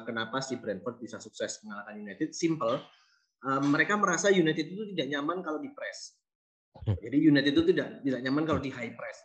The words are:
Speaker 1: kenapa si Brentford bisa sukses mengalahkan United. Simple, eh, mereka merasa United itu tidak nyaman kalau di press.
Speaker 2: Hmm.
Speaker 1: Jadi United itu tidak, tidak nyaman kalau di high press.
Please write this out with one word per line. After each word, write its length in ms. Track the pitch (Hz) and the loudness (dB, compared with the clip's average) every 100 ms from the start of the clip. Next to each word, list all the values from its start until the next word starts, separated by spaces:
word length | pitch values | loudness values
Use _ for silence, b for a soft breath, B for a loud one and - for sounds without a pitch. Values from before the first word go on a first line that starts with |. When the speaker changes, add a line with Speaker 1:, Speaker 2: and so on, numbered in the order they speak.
| 113 | -4
Speaker 1:
kenapa 340 | 113 113 131 | -4 -4 -4
si 160 | 135 117 | -4 -6
Brentford 400 | 113 98 92 - | -4 -6 -6 -8
bisa 160 | 113 101 | -10 -12
sukses 420 | 104 - 107 - 107 | -14 -8 -8 -6 -12
mengalahkan 320 | 101 104 104 | -12 -12 -12
United. 320 | 104 92 156 | -12 -4 -4
Simple, 460 | - 170 156 113 131 b b b b b _ | 0 -2 0 0 0 b b b b b _
eh, 180 | 131 135 143 | -2 0 4
mereka 320 | 147 156 208 | 4 4 4
merasa 320 | 196 165 202 | 4 4 6
United 380 | 190 156 156 156 | 6 6 2 -2
itu 240 | 185 214 | -6 -6
tidak 180 | 156 135 | -4 -2
nyaman 300 | 143 147 180 | -2 -2 -2
kalau 160 | 156 151 | -4 -6
di 160 | 143 | -8
press. 480 | - 107 - - _ _ _ _ _ _ | -10 -10 -10 -16 _ _ _ _ _ _
Speaker 2:
Hmm. 240 | - - 98 | -8 -4 -4
Speaker 1:
Jadi 200 | - 143 | 0 4
United 360 | 156 143 139 | 6 6 6
itu 100 | 143 165 | 4 4
tidak, 320 | 160 120 110 | 2 -2 -4
tidak 200 | 139 123 131 | -4 -2 0
nyaman 180 | 143 160 | 0 2
kalau 160 | 143 | 0
di 120 | 139 | -2
high 200 | 123 117 | -8 -10
press. 280 | 117 117 - | -10 -12 -14